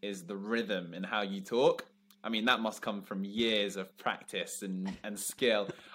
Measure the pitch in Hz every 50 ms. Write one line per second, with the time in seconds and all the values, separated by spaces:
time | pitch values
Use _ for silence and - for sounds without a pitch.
0 | - 104 98 95 87 85 101 98 98 104 117 117 110 98 104 92 87 85 82 90
1 | 95 - 113 107 104 98 98 98 95 - 117 120 139 165 - - - - _ _
2 | _ _ - _ - 113 113 110 110 127 123 110 113 107 104 - - 117 104 101
3 | 95 - 104 98 98 101 101 110 117 113 110 104 101 101 95 98 95 - _ -
4 | - 120 101 - - - - 95 87 - - - 104 98 95 92 92 98 92 -
5 | - 107 104 98 - - - - 131 120 110 104 101 95 - - - -